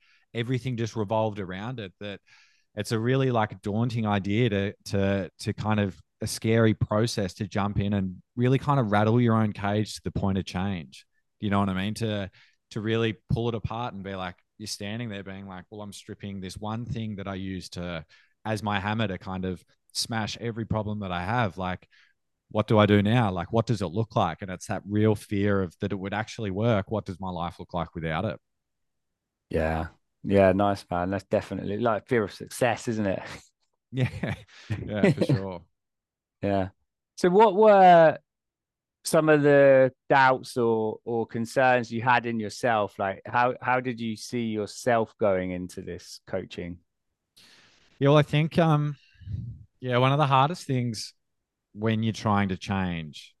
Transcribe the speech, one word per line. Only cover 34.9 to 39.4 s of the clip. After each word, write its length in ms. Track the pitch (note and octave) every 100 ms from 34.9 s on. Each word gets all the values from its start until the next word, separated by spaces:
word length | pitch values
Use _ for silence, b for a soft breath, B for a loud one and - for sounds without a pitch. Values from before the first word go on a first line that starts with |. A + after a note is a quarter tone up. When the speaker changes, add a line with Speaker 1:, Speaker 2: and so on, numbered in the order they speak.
| G#2 E3+
Speaker 1:
for 120 | -
Speaker 2:
<laughs> 0 |
Speaker 1:
sure. 380 | - F#2+ F#2+ F2 _ _ _ _ _ _ _ -
Speaker 2:
Yeah. 260 | G2+ G2 F#2 _ _ _ _ -
So 140 | F3+
what 260 | F#3+ A3+ F#3
were 640 | A3 G3 F#3 E3+ D#3+ - _ _ _ _ _ _ _ _
some 260 | - E3 D#3
of 120 | D3+